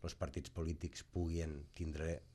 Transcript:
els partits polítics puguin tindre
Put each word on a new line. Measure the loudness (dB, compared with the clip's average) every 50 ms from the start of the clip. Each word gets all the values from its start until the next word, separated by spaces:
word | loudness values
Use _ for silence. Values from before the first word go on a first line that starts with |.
els | -2 -4 0
partits | 0 -2 0 0 -2 -4 -2
polítics | 0 2 2 2 2 0 0 -4 -4 -4 -12
puguin | -2 2 2 4 4 4 2 2 2 0 -4 -6 -10 -4
tindre | -2 -2 -2 0 0 2 2 0 0 -4 -12